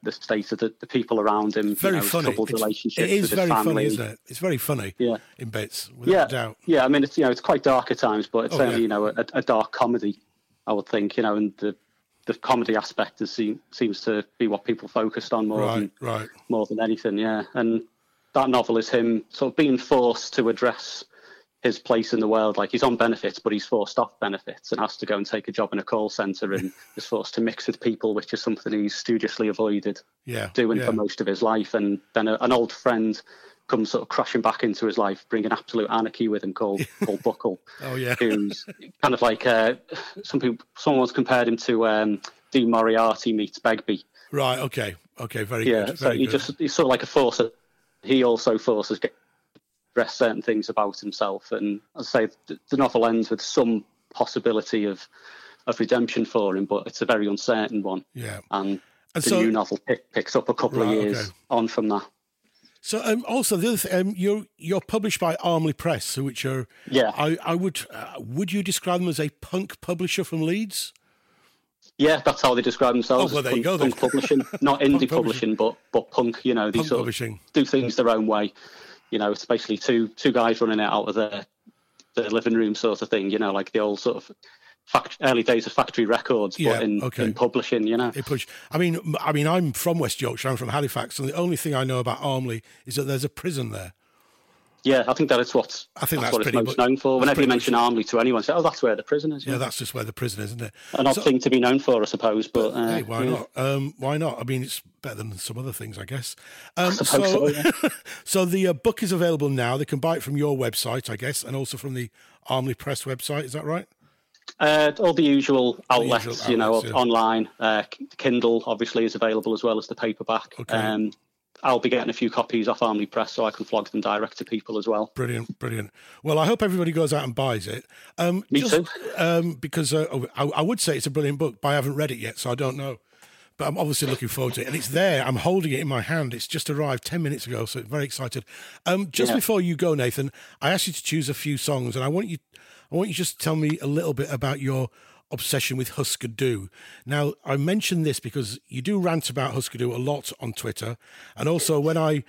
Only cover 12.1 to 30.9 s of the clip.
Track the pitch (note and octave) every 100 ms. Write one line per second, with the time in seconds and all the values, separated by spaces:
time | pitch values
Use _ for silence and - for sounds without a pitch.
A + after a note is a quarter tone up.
12.1 | _ - A2+ - B2 A#2 G#2+ - - G#2
13.1 | - G#2 - G#2+ G#2+ _ - A2+ G2 -
14.1 | G#2 - _ A2+ G2+ - A2+ G2+ A#2+ A2
15.1 | A2+ - A#2 A2 G#2+ G#2 A2+ G2 - B2
16.1 | A2 G#2+ - _ A2+ G#2+ A2 A2+ A2+ A2+
17.1 | G2+ A2 A2 G2+ - A#2 A2+ - _ _
18.1 | _ _ C#3 C3 B2+ A2+ A2+ A2 B2 A#2
19.1 | A2+ - - C3+ - D3+ B2 - C#3 B2
20.1 | A2+ - - A#2 A2 B2 - - - -
21.1 | _ - - _ _ B2 - - A#2 A2
22.1 | A2+ G#2+ A2 G#2+ G#2 G2+ A#2+ C3+ A#2 A#2
23.1 | A2+ G2+ - - G#2 - A2+ G2+ - A#2
24.1 | _ G#2 G2 - - - A2 G#2+ - G#2+
25.1 | G2+ G2+ G#2+ - G#2 G#2 G#2 - A2 G#2+
26.1 | - G2+ F#2+ G2+ G2 F#2 - - - -
27.1 | G#2+ G2 - A2+ G#2+ - - A#2+ G#2+ A2+
28.1 | G#2 - A2+ - G#2+ G#2+ G#2+ G#2 - -
29.1 | A2 G#2+ - G#2+ G2+ A2 G#2 G#2 F#2+ -
30.1 | _ - A#2 G2+ A2 A#2 A2 A#2+